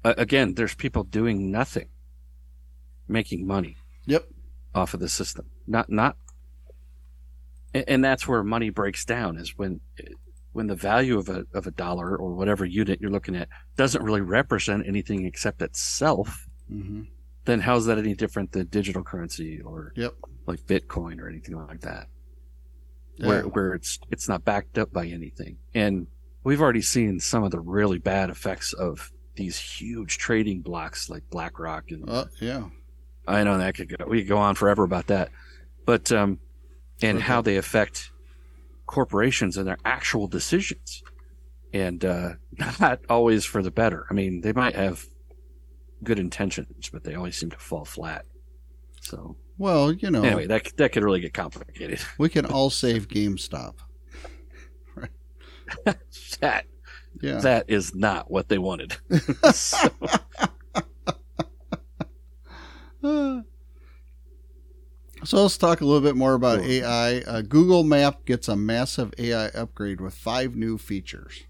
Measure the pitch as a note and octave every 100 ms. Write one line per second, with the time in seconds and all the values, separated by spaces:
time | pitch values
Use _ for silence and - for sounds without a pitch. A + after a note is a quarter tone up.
0 | A#2 A#2 A#2 C3+ A2+ F2+ A2 - C#3 -
1 | G2 G#2+ A#2 G#2 F#2+ G#2 C3+ - - -
2 | - - - - - - - - - -
3 | - A2 G#2+ F#2 F#2 G2 F2 - - -
4 | - D3+ - - - - - - F2+ F#2
5 | F2 - G2 - - - - A2+ A#2 G#2+
6 | B2 - - - - - - - - -
7 | - - - - - - - C3+ C3 C3
8 | C3+ C3 - A#2+ G2+ A2+ A2 G2 G2+ F2+
9 | - A#2 G#2+ E2 F2 - G2 D#2+ - -
10 | - - - - - A2+ A2 F#2 G2+ A2+
11 | C3 A2+ F#2 F#2 - G#2 F2+ E2+ F2 F2+
12 | F2 F#2+ F#2 F2 G2 G2+ F#2 F#2 G2+ F#2+
13 | G#2 G2 - F2+ D2 - - - C3+ C3
14 | G#2+ G#2+ F#2 G#2+ C#3+ G#2+ - G#2 F#2+ G2+
15 | - G2+ F#2 - A2 - E2 - - -
16 | D3 A2 G#2 - - - - G#2 G2 G2+
17 | G#2+ - - - - A#2+ B2 B2 A2+ G#2+
18 | G#2+ G2+ A2 - G2 G2 F2 G#2 G2 F#2
19 | F2+ F2+ E2+ - D#2+ D#3 D3 D#3+ D3+ -
20 | A#2+ - - - - E2+ - F#2+ - -
21 | E2 E2 E2 D#2+ - E2 D2 - - G1+
22 | - - - - - - - - - -
23 | - - G#2 G#2 - G2+ F#2+ F2+ - -
24 | - - - F#2 - G2+ - - G#2+ F#2+
25 | E2+ E2+ D#2+ - C2 - - A#2+ G#2 F#2+
26 | F2 - - - C3 C#3+ D3+ A#2 G2+ B2+
27 | A2 F#2 - A#2 G2+ E2+ E2 G2 G#2 F2+
28 | - G2 F#2 E2+ G2+ F#2 - - F#2 C#2+
29 | - - - - F#2+ E2 - - A2 A#2
30 | F#2+ - - A2+ G#2+ F#2+ E2+ E2+ D#2+ -
31 | - - - F3 E3 - E3 - - D#3+
32 | - A#2 - - A#2 C3 G2 - - -
33 | - - - G2+ G#2 F#2+ F#2 F#2 D#2+ F2+
34 | - A2+ F#2+ G2+ G2+ F#2+ G2+ G2+ F#2 F2+
35 | - G2 F2 - - - - - - A#2
36 | - A#2 G2+ F#2+ - - - - - -
37 | A2 G#2+ A2 B2 A2+ G2 - A2+ G#2 -
38 | - - - - - - - - - -
39 | B2+ G2+ A#2+ B2+ G2 F2 F#2+ F2+ - B2+
40 | - A2+ G2+ F2 - F3 G3 - - -
41 | - - - - - - - G2 F#2 F2
42 | F#2 F2 F2 E2+ - - - - F3 B2+
43 | - A#2+ A#2 A2 - G#2 F#2 - A2+ E2+
44 | - G2 G2 F2+ G2+ A2+ B2+ - G2 F2+
45 | - - - - - - - - - -
46 | A2+ G#2+ F2+ - G2+ - - - - -
47 | - D#2 F2+ E2 E2+ D#2 - E2 D2+ -
48 | E2 D#2 - - - - - - - -
49 | - - - - - - F#3+ E3 C#3+ F3
50 | G3 C#3+ A#2+ F#2 D#2+ G#2+ - - C#3 -
51 | G#2 F#2 E2+ - E2 - - - E2+ -
52 | - - D#3 D#3+ C#3 C3+ C3+ - B2+ A#2
53 | G#2 G#2 G#2 F#2+ - - A#1 - - -
54 | - - - - - - - - - -
55 | - - - - - - - - - -
56 | - - - - D3 G#2+ - - - -
57 | - - C#3 B2+ C3 A#2 - G#2+ F2+ F#2
58 | G#2+ F2+ - F#2+ - G2+ F#2+ F2+ - -
59 | - E3+ - - D#4+ - - G#4 D#4 -
60 | - - - - - - - - - -
61 | - - - - - - - - - -
62 | - - - - - - - - - -
63 | C#4+ D4+ C#4 C4 A3 - - - - -
64 | - - - - - - - - - -
65 | - - - F#3+ G3 - F3 E3 C#3+ D3
66 | C#3+ B2+ C3 C3 B2 A2+ F#2 B2+ A#2+ A#2
67 | A#2+ B2 A#2+ A2+ A2 D3+ F3+ F3+ D#3 D3
68 | C#3+ C#3 - B2 - G#2 G#2+ A#2 C3 -
69 | A2+ - A#2+ A#2 G#2+ - A#2 - G2+ F#2+
70 | F#2+ - - B2 C3 A#2 A2+ A2 - G2
71 | - - - -